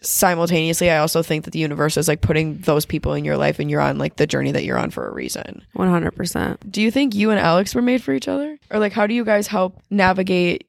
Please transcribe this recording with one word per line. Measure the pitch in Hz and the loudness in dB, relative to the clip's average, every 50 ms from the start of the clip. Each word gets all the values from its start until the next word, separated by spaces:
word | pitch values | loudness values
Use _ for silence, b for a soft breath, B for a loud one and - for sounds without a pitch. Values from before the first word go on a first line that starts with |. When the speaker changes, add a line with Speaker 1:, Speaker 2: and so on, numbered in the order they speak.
Speaker 1:
simultaneously, | - - - - 202 185 175 165 170 170 175 160 160 165 165 - 185 175 | -6 -4 0 2 4 2 4 2 0 2 2 2 2 0 0 2 2 4
I | 160 | 4
also | 156 151 160 - 165 | 4 2 2 0 -2
think | 160 - 160 156 151 | 0 0 -2 -4 -4
that | - | -6
the | - 160 | -4 -2
universe | 160 151 147 143 147 156 - | -2 -2 0 0 0 0 2
is, | 151 147 | 0 0
like, | - 147 - | 0 0 0
putting | - - 156 156 160 156 147 151 | 0 2 2 0 0 -2 -6 -2
those | - - 147 151 151 | 0 2 2 2 0
people | - - 147 - 156 147 | -2 -4 -4 -2 -2 -2
in | 147 147 | -2 -2
your | 147 147 | -2 0
life | 135 147 147 - - | 0 0 0 0 -2
and | 147 147 | -4 -2
you're | 147 147 | 0 0
on, | 143 139 139 143 | 0 0 0 -2
like, | 139 156 - | -4 -6 0
the | - 151 | 0 0
journey | 147 - 135 135 139 | 0 0 -2 -2 0
that | 143 139 - | -2 -2 -2
you're | - 123 123 | 0 0 0
on | - - | -2 -2
for | - - 60 | -4 -6 -8
a | 50 - | -8 -8
reason. | 67 65 64 - - - - - - - _ _ | -8 -8 -8 -8 -10 -10 -12 -16 -18 -20 _ _
Speaker 2:
One | - 185 185 | -2 0 2
hundred | 175 170 165 170 - | 2 2 0 -2 -4
percent. | - 185 175 - - 180 - - - - 202 | -4 -8 -6 -4 -4 -4 -4 -6 -8 -12 -8
Speaker 1:
Do | 190 208 | -2 0
you | 214 233 | 0 2
think | 226 269 285 269 208 | 2 2 0 0 0
you | 202 208 220 | 0 2 2
and | 214 190 | 2 2
Alex | - 165 165 180 196 190 - | 4 4 4 2 2 0 -2
were | 240 240 | 0 2
made | 247 254 247 | 2 2 0
for | - - 269 | 0 -2 -2
each | 262 - | -2 -2
other? | 277 277 277 285 302 302 - _ _ | -4 -4 -4 -4 -6 -10 -14 _ _
Or, | - 214 | -2 -2
like, | 214 202 190 | -2 0 0
how | 226 208 | 0 0
do | 208 233 | 0 0
you | 240 233 | 0 2
guys | 214 214 208 208 | 2 2 2 2
help | - 208 185 185 185 - - _ _ | 0 0 0 0 -2 -4 -12 _ _
navigate | 196 202 185 185 185 190 185 190 185 180 175 175 - - - | 2 4 4 4 4 2 0 0 2 2 2 2 0 -2 -6